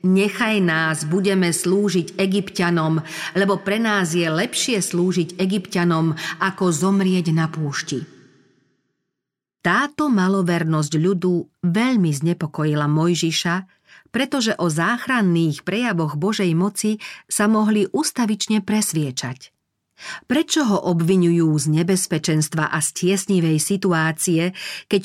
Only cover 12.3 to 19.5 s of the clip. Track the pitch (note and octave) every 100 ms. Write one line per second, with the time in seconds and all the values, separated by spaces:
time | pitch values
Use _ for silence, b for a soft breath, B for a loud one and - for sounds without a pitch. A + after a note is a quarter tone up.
12.3 | F3 D#3 - D3+ D3 D3 D#3 E3 E3+ E3
13.3 | D#3+ F3 F3+ F#3+ b b b b A3+ C4+
14.3 | C#4 A3+ - F3 D#3 E3+ A#3+ - B3+ F#3+
15.3 | E3+ E3 D3+ - G3+ B3 F3 D#3 D3+ F#3
16.3 | G#3+ F#3 D#3+ G3 G3 G#3+ G#3+ B B _
17.3 | - G#3 A3 G#3+ G#3+ G3 B3 D#4 - A3+
18.3 | G#3+ - G#3+ G#3 G#3+ G#3 D#3+ C#3+ B2+ B2+
19.3 | B2+ -